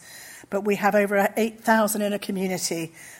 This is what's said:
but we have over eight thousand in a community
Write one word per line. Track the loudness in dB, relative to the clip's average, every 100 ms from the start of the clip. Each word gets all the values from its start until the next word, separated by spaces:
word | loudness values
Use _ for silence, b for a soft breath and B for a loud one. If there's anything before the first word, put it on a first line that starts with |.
| B B B B -8
but | -4
we | 0 2
have | 4
over | 4 4 2 2 0
eight | -2 0
thousand | 2 4 2 0
in | -2
a | -2
community | -4 -4 -2 -2 -4 -4 -8 B B